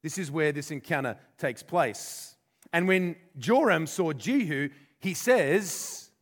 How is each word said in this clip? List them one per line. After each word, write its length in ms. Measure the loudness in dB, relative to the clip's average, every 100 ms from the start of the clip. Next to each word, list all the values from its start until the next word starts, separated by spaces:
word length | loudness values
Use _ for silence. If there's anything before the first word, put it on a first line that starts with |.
This 160 | -8 -8
is 120 | -6
where 220 | 0 0
this 180 | 0 -6
encounter 460 | -10 -4 -2 -2 -6 _ _
takes 240 | -6 -6
place. 720 | -2 0 0 -2 -12 -14 -16 _ _ _ _
And 140 | 0 4
when 280 | 2 2 -6 _ -8
Joram 480 | 2 4 6 2 0
saw 260 | -2 -2
Jehu, 560 | -2 0 0 0 -2 -4 -8 _ _
he 160 | -6
says 960 | -2 2 4 4 2 0 -8 -10 -12 -18 _